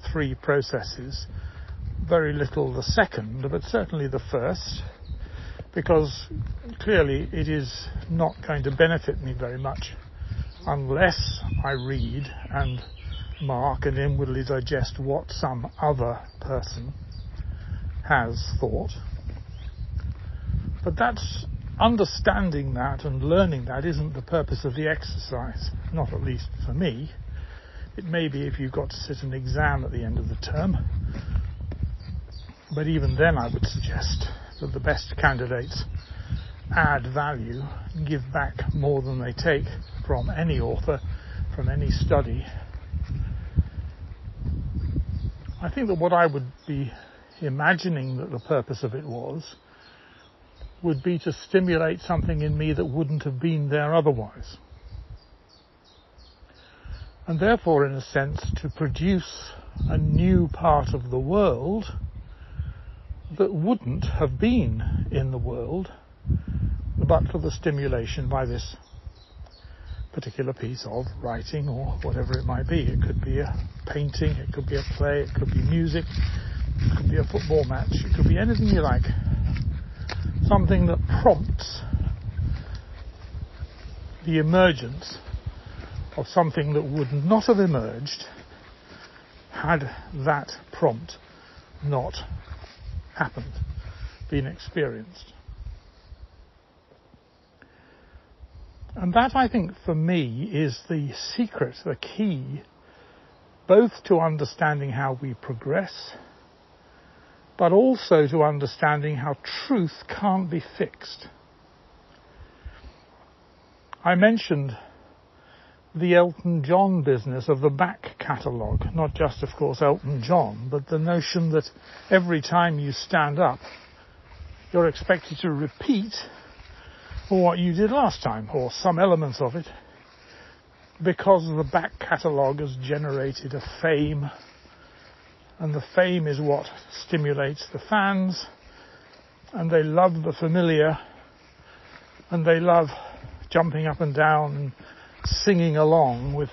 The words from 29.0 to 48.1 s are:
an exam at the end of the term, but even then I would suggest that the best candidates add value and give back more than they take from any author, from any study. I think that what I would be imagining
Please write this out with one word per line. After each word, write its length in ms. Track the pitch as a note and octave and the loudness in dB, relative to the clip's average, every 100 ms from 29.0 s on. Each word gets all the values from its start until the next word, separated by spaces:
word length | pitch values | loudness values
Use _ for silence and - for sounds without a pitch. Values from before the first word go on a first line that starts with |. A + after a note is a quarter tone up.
| - C#3 | -8 -8
an 100 | C#3 | -6
exam 500 | C3 B2+ C3 D3+ C#3+ | -6 -4 2 2 2
at 80 | B2+ | -2
the 120 | B2 | -4
end 140 | A2+ A#2 | -2 -2
of 120 | B2 | -2
the 60 | - | -4
term, 420 | - D3+ F#3 F3+ - - - - - - - - - - - - - - - - - - - | -4 0 2 2 0 -2 -4 -6 -4 -2 -2 -6 -8 -4 -4 -6 -8 -10 -10 -12 -16 -16 -8
but 140 | D3+ D#3 | -2 0
even 280 | D#3+ C#3 B2+ | 2 2 6
then 220 | D#3+ B2+ | 6 4
I 120 | A#2+ | 0
would 120 | A#2+ - | 0 0
suggest 640 | - - - - - - - - - | -2 -2 -2 0 -2 -2 -6 -12 -10
that 120 | C#3+ | -6
the 60 | C3+ | -4
best 360 | C3 C#3 - - | -2 -2 -4 0
candidates 640 | D3 C3 B2 B2 A#2+ - - - - - - - - - - - | 0 0 -2 -4 -6 -8 -8 -8 -10 -14 -8 -8 -8 -12 -2 4
add 380 | D#3 C#3+ A#2+ | 4 4 0
value 480 | C3 D3 C#3 A2+ A#2+ C#3 - - | -2 -2 -4 -6 -8 -8 -10 -10
and 140 | E3+ D3+ | -6 -4
give 140 | D3 B2+ | -4 -2
back 400 | D3 C#3 - - | -2 -2 -2 -2
more 280 | D#3 C#3+ C#3 | 0 2 0
than 180 | C3 B2+ | 0 -4
they 140 | B2 | -4
take 320 | B2 E3 C#3+ - - - - - | -2 2 2 0 -8 -10 -8 -2
from 220 | C3 A#2+ | -2 -2
any 300 | D#3 E3 C#3 | -2 0 0
author, 400 | A#2 A#2+ - D3 - - - - - - | 0 -2 0 -2 -2 -8 -8 -8 -6 -2
from 140 | C3 | 0
any 220 | C#3+ C#3+ | 0 2
study. 540 | - - D3+ B2 C3 - - - - - - - - - - - - - - - - - - - - - - - - - - - - - - - - | 2 4 4 2 -2 -6 -10 -12 -14 -8 -6 -4 -4 -4 -6 -4 2 2 0 -10 -10 -14 -14 -14 -8 -6 -4 -4 -4 -2 -2 -2 -2 -4 -6 -10 -8
I 80 | C4+ | -6
think 180 | - A#3 | -2 0
that 80 | F3+ | 2
what 180 | F3 | 4
I 120 | F3+ E3+ | 6 4
would 260 | C#3 B2+ - - | 2 -6 -10 -6
be 240 | C#3+ C3+ - - - - - | -4 -4 -8 -18 -20 -20 -8
imagining 760 | D3+ C3+ D3+ F3+ F#3 D#3 C3 | -4 0 2 2 2 -2 -2